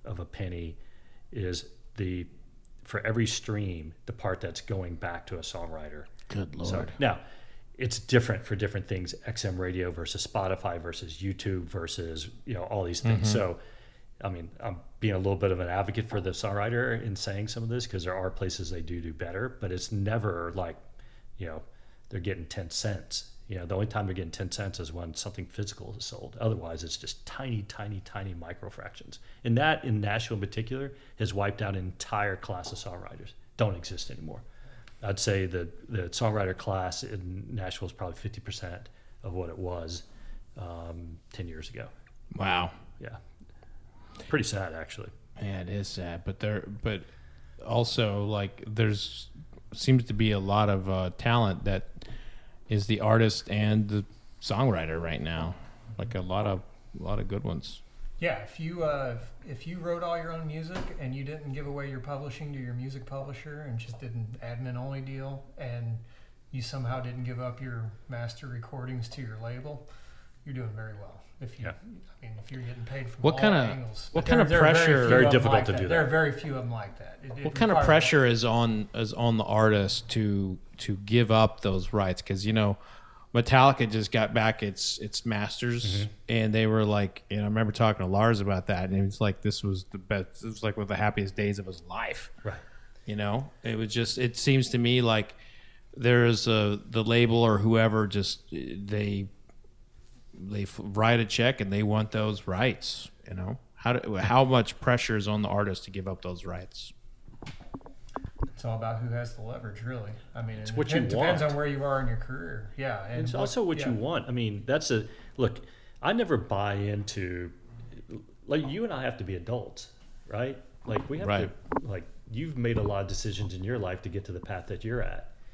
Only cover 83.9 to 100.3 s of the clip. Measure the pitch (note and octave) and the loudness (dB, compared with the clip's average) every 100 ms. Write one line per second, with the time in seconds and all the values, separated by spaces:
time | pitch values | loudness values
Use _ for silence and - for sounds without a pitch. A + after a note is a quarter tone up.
83.9 | A2 G#2 A#2 G#2+ A#2 A2 G#2+ G#2 F#2+ - | 2 2 2 4 4 4 2 -2 -2 -4
84.9 | - G#2+ - A#2 G#2+ G#2 - B2 A#2+ G#2 | -4 -4 -4 -2 -2 -2 -2 -2 0 0
85.9 | G2 G#2 - - A2+ A2 A2 A2 A2 G#2+ | 0 -2 -6 -2 2 4 4 6 6 6
86.9 | G#2 G2 - - G#2 G#2 A2 G#2+ - A2+ | 4 2 -4 -6 -2 0 2 2 4 4
87.9 | G#2 F#2 G2 A2+ A2 G2+ F#2+ F#2 F#2 F#2 | 4 2 6 6 6 4 0 0 0 2
88.9 | G2 G2 - G#2 F#2+ G#2 - G2+ F#2+ - | 2 2 4 0 2 0 0 -2 -2 -6
89.9 | G2 - G2+ F#2 - A2+ A2 A2 G#2+ G2+ | -12 -2 -2 -2 -8 -10 -2 -2 0 -2
90.9 | G2 G#2+ G#2+ G2 G#2 G#2 G2+ F#2 F2+ E2+ | 2 2 2 -2 0 0 0 -4 -10 -10
91.9 | G2 A2+ - - - G#2 - - - - | -6 -6 -6 -10 -8 -8 -8 -12 -18 -18
92.9 | - - G#2 G#2 A2 C#3 - A#2+ A2 A2 | -16 -8 -2 0 0 -4 -6 -4 -2 0
93.9 | A#2 A#2 - B2 - - C3+ B2+ B2 A#2+ | 0 0 2 0 2 4 6 6 4 4
94.9 | B2+ A#2+ A2 G#2 - - - - - - | 6 6 4 2 -6 -20 -20 -20 -20 -18
95.9 | - A#2 A#2+ A#2+ A2 - A2 G#2 G#2 - | 0 6 8 8 6 4 4 4 2 -2
96.9 | A2+ A2 A#2 A#2+ A#2 A#2 G#2 A2 A2+ A2+ | 0 4 8 8 8 8 6 6 6 6
97.9 | G#2+ G#2 G2+ F#2 - - D2+ B1+ F2+ G2+ | 6 2 2 -2 -4 -8 -8 -6 -8 -4
98.9 | G#2 G#2 G2+ G2 - - - - - - | -2 0 0 -4 -8 -20 -20 -20 -20 -20
99.9 | - - - - | -20 -20 -20 -20